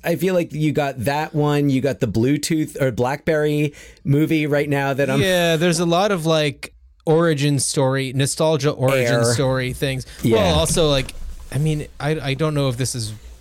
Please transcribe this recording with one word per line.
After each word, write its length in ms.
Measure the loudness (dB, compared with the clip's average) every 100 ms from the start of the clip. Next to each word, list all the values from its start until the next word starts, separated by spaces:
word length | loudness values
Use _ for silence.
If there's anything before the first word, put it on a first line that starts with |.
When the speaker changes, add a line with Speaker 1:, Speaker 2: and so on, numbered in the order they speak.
Speaker 1:
I 120 | -4 -2
feel 180 | 0
like 180 | 0 -2
you 200 | -2 -2
got 300 | 0 -2 -2
that 280 | -2 -2 -2
one, 360 | 0 0 2 2
you 100 | 2
got 200 | 0 -2
the 80 | -2
Bluetooth 680 | 0 2 0 0 -2 -4 -2
or 80 | -2
BlackBerry 840 | 0 -2 -2 -2 0 2 0 -2 -4 -20 -12
movie 420 | 0 2 2 2 2
right 220 | 0 0
now 240 | 0 0
that 160 | 0 0
I'm 140 | 2
Speaker 2:
Yeah, 340 | 2 2 2 2
there's 240 | 2 2
a 60 | 0
lot 260 | 2 2
of, 140 | 0 0
like, 480 | 0 0 -4 -16 -20 -20 _ 2
origin 520 | 2 4 2 2 0
story, 540 | 0 0 0 0 -2
nostalgia 580 | -2 -2 0 0 2 0
origin 420 | 0 0 2 2
Speaker 1:
Air. 100 | 2 2
Speaker 2:
story 400 | 2 0 0 -2
things. 320 | -4 -4 -4 -8 -4
Speaker 1:
Yeah. 140 | 2 4
Speaker 2:
Well, 220 | 4 2
also, 320 | 2 2 2
like, 240 | 2 -2 -8 -12 -12 -8
I 60 | -2
mean, 300 | 0 -2 -6 -6
I, 220 | -4 -4
I 140 | -4
don't 180 | -2 -2
know 160 | 0 -2
if 80 | -2
this 180 | -4
is 200 | -4 -8 -10 -18 -12